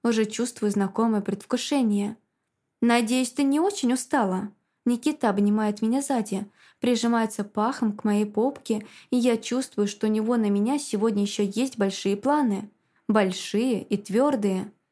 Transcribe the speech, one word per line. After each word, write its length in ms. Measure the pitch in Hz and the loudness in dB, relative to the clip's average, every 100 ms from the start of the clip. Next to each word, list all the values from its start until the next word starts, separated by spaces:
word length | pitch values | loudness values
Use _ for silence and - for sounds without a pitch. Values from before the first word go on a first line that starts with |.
уже 220 | 240 220 214 | 0 2 0
чувствую 460 | 214 240 - 208 | -2 -4 -2 -2
знакомое 500 | 202 196 196 226 214 | 0 0 0 0 0
предвкушение. 960 | 202 196 - 247 - 285 233 202 202 220 _ _ _ _ _ _ | -2 -6 -4 -4 0 0 2 2 -2 -6 _ _ _ _ _ _
«Надеюсь, 500 | 233 233 226 254 254 | 2 2 2 0 0
ты 120 | - | 0
не 160 | 277 285 | 2 2
очень 340 | 359 403 247 | 2 0 0
устала?» 580 | 254 - 294 202 185 208 - _ _ - | 0 0 0 2 0 -6 -12 _ _ -4
Никита 440 | 240 302 302 233 | -2 -2 0 0
обнимает 520 | 202 202 214 214 208 | 2 2 2 0 -2
меня 200 | 220 254 | -2 -2
сзади, 480 | 277 262 220 190 208 _ - _ | -2 -2 -2 -6 -8 _ -20 _
прижимается 640 | 240 233 233 233 220 - | 0 0 2 0 0 -4
пахом 500 | 202 - 214 269 226 | -6 -2 -2 0 -2
к 100 | 208 | 0
моей 220 | 214 208 208 | 0 2 0
попке, 640 | 208 247 285 - 214 208 - - | 0 -2 -2 -4 -6 -6 -20 -4
и 60 | 247 | 0
я 200 | 240 233 | 2 0
чувствую, 500 | - 247 262 - 202 | 0 -4 -2 -2 -2
что 200 | 202 214 | -2 -2
у 20 | |
него 280 | 214 220 240 | 0 0 2
на 120 | 214 | 2
меня 300 | 202 214 285 | 2 2 -2
сегодня 440 | 294 208 220 202 | -2 -2 0 0
ещё 200 | 202 - | 0 0
есть 340 | 202 196 262 240 | -2 -2 -4 -2
большие 380 | 196 190 202 202 | -2 -2 -2 -2
планы. 540 | 247 294 262 196 208 _ _ _ - | 0 2 2 -2 -6 _ _ _ 0
Большие 760 | 214 190 185 - 208 254 226 | 2 2 -2 -4 -2 0 -2
и 140 | - 202 | -2 -4
твёрдые. 760 | 202 202 285 269 202 185 - - _ | 0 2 2 2 0 -2 -4 -12 _